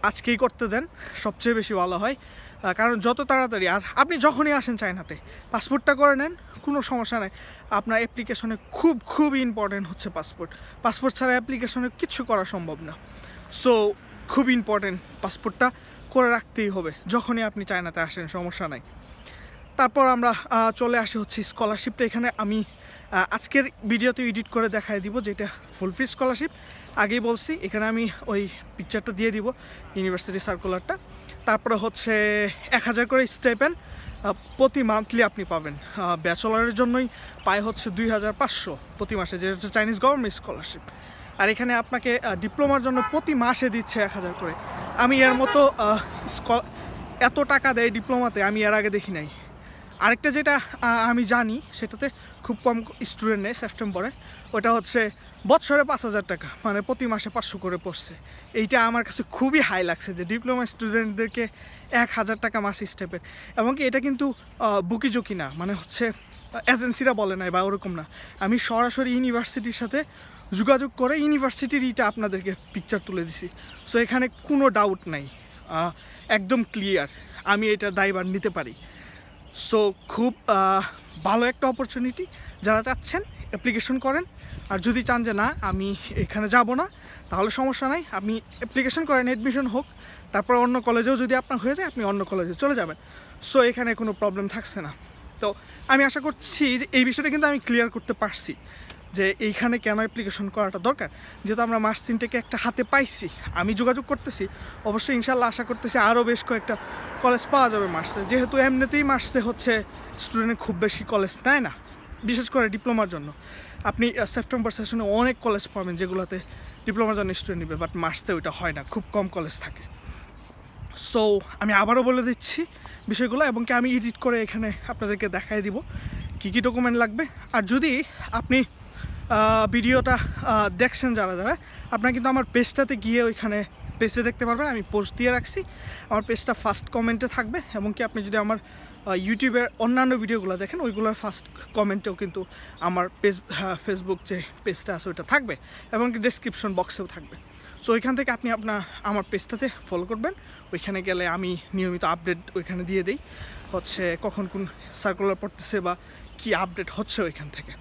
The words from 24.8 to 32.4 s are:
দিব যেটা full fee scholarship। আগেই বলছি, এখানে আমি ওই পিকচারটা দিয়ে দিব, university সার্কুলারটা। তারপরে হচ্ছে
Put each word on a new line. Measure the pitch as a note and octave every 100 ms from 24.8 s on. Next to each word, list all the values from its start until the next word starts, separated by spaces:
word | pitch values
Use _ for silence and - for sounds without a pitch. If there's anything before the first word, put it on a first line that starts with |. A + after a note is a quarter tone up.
| - G#3
দিব | G3 A#3+
যেটা | G#3 G3+ G3+ - - -
full | F#3+
fee | F#3 C4
scholarship। | - B3+ A#3+ D#4+ - - - - -
আগেই | G#3 A#3+
বলছি, | A#3 A#3 - D#4+
এখানে | F#3+ G#3+ A3
আমি | A3+ A3+ - -
ওই | G3+ G3 - - -
পিকচারটা | F#3 G#3+ A#3
দিয়ে | F#3+ A3+
দিব, | G#3+ G#3+ B3+ - - - G3
university | F#3 F3+ - F#3+
সার্কুলারটা। | G#3 - F#3+ F#3 - F#4+ - - - - -
তারপরে | G#3+ A#3+ A3
হচ্ছে | A3+ - A3+ G#3+ G#3 G#3